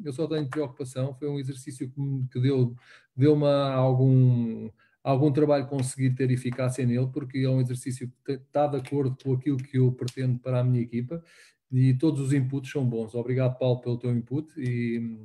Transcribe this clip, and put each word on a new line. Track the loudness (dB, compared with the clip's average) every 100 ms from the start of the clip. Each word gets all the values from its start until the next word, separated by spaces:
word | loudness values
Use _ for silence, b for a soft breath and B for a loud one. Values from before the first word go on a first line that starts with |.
eu | -10
só | -6 -4
tenho | -2 -2
preocupação, | -4 -6 -6 -10 -4 -6
foi | -4 -6
um | -4
exercício | -6 -8 -12 -10 -10
que | -6
me, | -4 -4 -4
que | 0
deu, | 2 2 2 -2 B B B 2
deu-me | 4 6 4
algum, | 2 2 2 2 4 6 6 6 4 0 -4 -10 b b b
algum | -2 2 2
trabalho | 4 4 2 0
conseguir | -4 -4 0 0
ter | 2 0
eficácia | 0 -2 -2 -2 0
nele, | 0 0 0
porque | -4 -6 -2
é | 0
um | 2
exercício | 0 -4 -8 -8 -10
que | -10 -8 -8
te-, |
está | -4 0 0
de | -2
acordo | -4 -2 -2 -2
com | -2
aquilo | -2 0 -4
que | -2 2
eu | 2
pretendo | 0 -6 -4 -2 -2
para | -2 0
a |
minha | 2 0
equipa, | 0 -4 -6 -8 -12 B B B _
e | 2 4
todos | 4 2 2
os | 0
inputs | 0 0 -4 -6
são | -2
bons. | -2 -2 -4
Obrigado, | -4 -2 0 0 0
Paulo, | 0 0
pelo | -2 -4
teu | -2
input | -2 -2 -6 -6 -6
e, | -4 -2 -2 -2 -6 -10